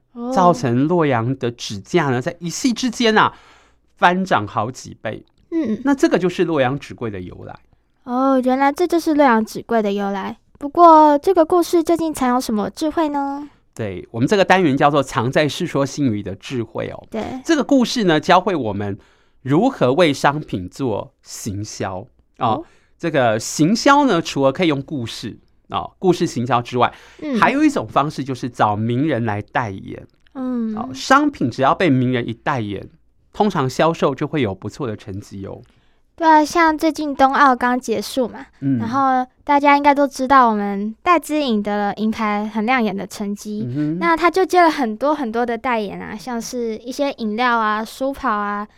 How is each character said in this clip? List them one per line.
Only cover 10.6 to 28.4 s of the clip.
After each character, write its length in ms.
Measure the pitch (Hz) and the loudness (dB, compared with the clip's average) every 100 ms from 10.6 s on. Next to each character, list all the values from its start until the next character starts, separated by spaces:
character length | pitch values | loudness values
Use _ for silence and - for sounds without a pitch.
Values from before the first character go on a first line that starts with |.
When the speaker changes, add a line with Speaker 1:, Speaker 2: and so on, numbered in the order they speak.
| 285 | -4
Speaker 1:
过， 480 | 339 349 311 311 285 | 6 8 10 8 4
这 140 | 349 | 2
个 120 | 359 | 2
故 180 | 320 359 | 4 2
事 180 | 330 349 | 2 0
究 120 | 320 330 | 2 0
竟 160 | 320 | 0
藏 180 | 294 254 | -2 0
有 100 | 247 | 0
什 120 | 254 | -2
么 160 | 214 190 | -4 -4
智 220 | - 311 | -4 -4
慧 180 | 320 302 | -2 -2
呢？ 380 | 285 277 277 294 _ _ | -2 -4 -8 -12 _ _
Speaker 2:
对， 320 | - 107 90 - | -8 -8 -8 -8
我 80 | 113 | -2
们 80 | 131 | 2
这 100 | 208 | 4
个 80 | |
单 160 | 185 190 | 4 4
元 160 | 170 135 | 4 4
叫 140 | 147 | 2
做 100 | 147 | 2
《藏 300 | 135 135 117 | 0 -2 0
在 180 | 165 151 | 0 0
世 200 | - 170 | -2 -4
说 180 | 139 131 | -2 -4
新 200 | - 135 | -2 -2
语 140 | 104 | -2
的 140 | 98 | -6
智 300 | 98 - 131 | -10 -8 -8
慧》 240 | 107 120 110 | -6 -8 -8
哦。 180 | - - | -10 -12
Speaker 1:
对。 320 | 226 - 262 | -10 -8 -6
Speaker 2:
这 100 | 285 | -2
个 80 | 311 | 0
故 220 | - 277 | 2 2
事 180 | 233 254 | 2 0
呢， 160 | 185 151 | 2 2
教 220 | 165 180 | 4 2
会 160 | 208 170 | 2 -2
我 160 | 113 | -4
们 260 | 98 104 98 _ _ _ _ | -4 -6 -8 _ _ _ _
如 280 | 127 147 247 | 0 2 2
何 220 | - 127 | 2 0
为 200 | 143 170 | 2 2
商 280 | 135 147 147 | 2 0 0
品 280 | 151 104 90 | -6 -8 -8
做 460 | - 135 98 - _ | -6 -4 -4 -8 _
行 420 | - - 120 101 | -20 -14 -10 -8
销 340 | 104 - 101 92 - _ _ - | -10 -8 -8 -10 -14 _ _ -6
哦。 100 | 151 | -2
Speaker 1:
哦。 160 | 180 - _ _ _ | -2 -6 _ _ _
Speaker 2:
这 100 | 170 | -4
个 300 | 151 120 107 | 0 2 0
行 360 | - - 156 | -2 0 2
销 300 | 226 - 285 | 4 4 4
呢， 160 | 277 175 | 4 2
除 240 | 160 147 | -2 0
了 60 | 135 | 0
可 140 | 135 | 2
以 40 | 180 | 0
用 140 | 139 | 0
故 240 | 139 147 113 | -4 -8 -8
事， 320 | - 113 - _ _ - | -10 -12 -14 _ _ -10
哦， 240 | 92 85 - | -8 -8 -4
故 120 | 190 | 0
事 140 | 170 160 | 2 0
行 180 | - | -2
销 160 | 117 123 | 0 0
之 180 | 120 123 | 0 0
外， 140 | 117 - - - | 0 -2 -20 -12
Speaker 1:
嗯。 160 | 302 240 | -4 0
Speaker 2:
还 140 | 175 | 2
有 100 | 269 | 4
一 80 | 302 | 2
种 160 | 277 113 | 2 -2
方 240 | 156 143 | -2 -2
式 140 | 143 | -2
就 100 | 135 | -6
是 160 | 127 | -6